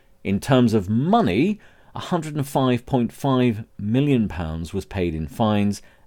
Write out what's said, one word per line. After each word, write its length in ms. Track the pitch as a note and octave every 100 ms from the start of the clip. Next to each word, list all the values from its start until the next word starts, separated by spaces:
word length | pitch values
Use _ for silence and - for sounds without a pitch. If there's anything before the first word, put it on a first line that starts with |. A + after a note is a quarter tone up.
| _ _
In 160 | F#2 G2
terms 340 | - C3 A#2+
of 160 | A2 F#2
money, 720 | A2 D#3 A#3 C#3+ F#2+ F#3 G#3 - - -
a 60 | -
hundred 380 | - F3 D#3 D3+
and 100 | C3+
five 380 | D3 C3 B2 -
point 260 | C3 A2+
five 540 | - C#3 B2+ B2 G#2+ - -
million 520 | G#2 B2 D3 B2+ G2+
pounds 440 | D#2+ D#2+ D#2+ E2
was 120 | F#2+ -
paid 280 | G2 F2
in 140 | D#2+ D#2
fines 540 | - G#2+ G#2 G2+ G2+ - -